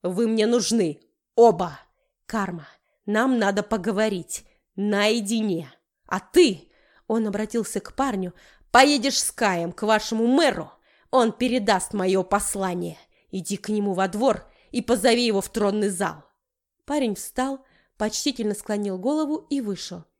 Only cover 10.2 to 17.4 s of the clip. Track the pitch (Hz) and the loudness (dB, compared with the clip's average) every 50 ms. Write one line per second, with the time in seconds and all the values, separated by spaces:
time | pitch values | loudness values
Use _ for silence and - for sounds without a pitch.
10.2 | 226 233 254 294 339 277 220 170 160 - - _ _ _ _ _ _ _ - 262 | 2 2 4 4 4 2 2 -2 -8 -12 -16 _ _ _ _ _ _ _ 2 2
11.2 | 240 226 - - 240 254 233 254 202 202 208 180 - - - 208 185 185 190 190 | 2 2 0 -2 -2 0 0 0 2 2 0 0 0 -4 -4 -2 0 2 2 0
12.2 | 180 180 202 208 196 - - 202 190 185 175 175 175 170 160 - - _ _ _ | 0 0 -2 -2 -2 -2 -4 -4 -4 -4 -4 -4 -6 -8 -10 -14 -20 _ _ _
13.2 | _ _ - 190 165 - 202 190 - - 214 214 202 202 190 175 190 190 175 208 | _ _ -10 -10 -6 -6 -8 -8 -4 -4 -2 -2 0 -2 0 0 -2 -2 -2 0
14.2 | 233 277 214 - - - _ _ _ _ - 247 - - 233 208 180 240 233 240 | 0 0 0 0 -6 -16 _ _ _ _ -6 -6 0 0 0 2 4 4 4 4
15.2 | 240 233 208 196 190 - _ 220 202 202 196 214 214 208 190 165 202 170 160 151 | 2 2 0 0 -2 -4 _ 0 0 0 0 0 -2 -2 -2 -2 -4 -4 -4 -10
16.2 | - _ _ _ _ _ _ _ _ _ _ _ _ - 285 302 277 226 202 - | -18 _ _ _ _ _ _ _ _ _ _ _ _ -4 -2 -2 0 -2 -4 -6
17.2 | - - - - | -10 -10 -6 -4